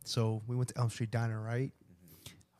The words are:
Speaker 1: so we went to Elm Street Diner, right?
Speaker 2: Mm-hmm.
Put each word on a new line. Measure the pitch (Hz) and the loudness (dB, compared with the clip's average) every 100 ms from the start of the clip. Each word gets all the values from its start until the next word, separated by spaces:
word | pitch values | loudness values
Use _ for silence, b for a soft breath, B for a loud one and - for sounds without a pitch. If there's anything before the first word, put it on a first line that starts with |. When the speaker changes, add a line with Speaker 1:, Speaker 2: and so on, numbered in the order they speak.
Speaker 1:
so | - 123 113 110 110 | -2 2 2 2 -2
we | 123 | 0
went | 123 | 0
to | - | 2
Elm | 117 | 0
Street | - 110 | 2 0
Diner, | 113 117 110 | 0 0 -2
right? | 113 120 135 | -2 -2 -2
Speaker 2:
Mm-hmm. | - - - - - - - - | -6 -20 -20 -20 -20 -20 -20 -20